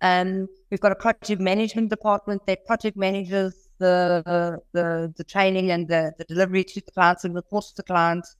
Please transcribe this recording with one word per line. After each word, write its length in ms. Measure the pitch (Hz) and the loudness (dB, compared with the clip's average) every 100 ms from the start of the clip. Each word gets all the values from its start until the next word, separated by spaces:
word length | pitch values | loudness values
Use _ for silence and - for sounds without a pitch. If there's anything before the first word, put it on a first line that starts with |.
Um, 480 | 185 180 185 190 190 - - | 2 2 0 -2 -6 -10 -10
we've 100 | 196 | 0
got 100 | 208 | 0
a 60 | 196 | 2
project 440 | 226 220 - 208 | 0 -2 -2 -2
management 500 | 190 202 220 226 226 | 0 0 0 -2 -2
department 540 | 214 214 208 208 196 - | -2 0 0 -2 -6 -4
that 200 | 185 - | -4 -2
project 300 | 226 214 202 | -2 -2 -2
manages 720 | 190 196 180 196 190 - _ - | -2 -2 -2 -2 -2 -6 _ -2
the, 440 | 185 180 175 175 170 | 2 4 4 0 0
the, 320 | 175 170 165 - | 0 0 -4 -6
the, 420 | 175 170 165 165 160 | -2 -2 -2 -4 -8
the 60 | |
training 480 | 170 196 190 190 185 | -6 0 2 2 0
and 160 | 175 160 | 0 0
the, 260 | 165 160 - | 0 0 -4
the 60 | |
delivery 400 | 165 165 190 185 | -6 0 2 2
to 160 | 190 202 | -2 -6
the 100 | - | -8
clients 340 | - 175 180 | 2 2 2
and 100 | 185 | -2
reports 360 | 175 - 208 - | -8 -6 -6 -6
to 60 | - | -10
the 60 | |
clients 500 | 190 180 170 170 170 _ | -4 0 2 0 -6 _